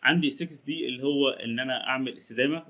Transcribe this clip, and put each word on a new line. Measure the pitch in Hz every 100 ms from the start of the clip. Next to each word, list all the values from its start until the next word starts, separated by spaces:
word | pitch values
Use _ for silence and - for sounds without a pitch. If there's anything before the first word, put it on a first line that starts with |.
عندي | 127 170 151
سكس | - - -
دي | - 160 127
اللي | 127
هو | 139 143 139
ان | - 117 117
انا | 131 123 -
اعمل | 131 131 -
استدامه، | - 117 139 160 160